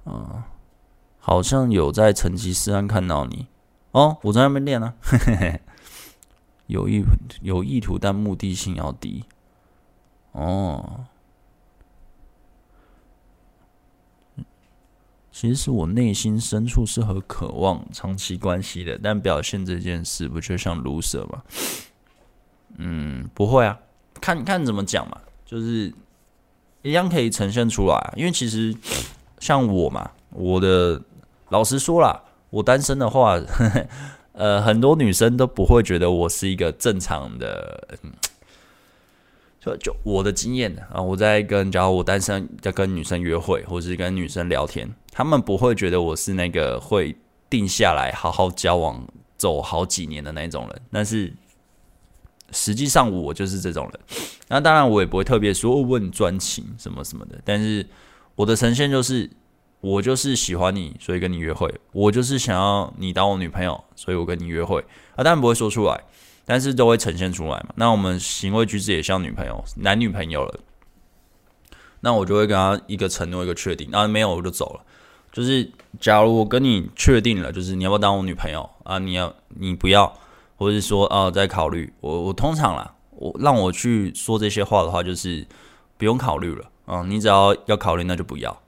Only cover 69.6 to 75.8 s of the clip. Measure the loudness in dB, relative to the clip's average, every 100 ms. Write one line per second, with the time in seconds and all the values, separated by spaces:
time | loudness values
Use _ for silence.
69.6 | -12 -4 0 2 0 -4 -4 -4 -6 -8
70.6 | -20 _ _ _ _ _ _ _ _ _
71.6 | _ -20 -20 _ 2 2 4 4 4 4
72.6 | 2 0 -4 -4 -4 -2 -6 -4 -4 -4
73.6 | -4 -6 -2 2 2 4 2 0 -4 -4
74.6 | -6 -8 _ _ -20 _ _ -4 0 0
75.6 | -2 -10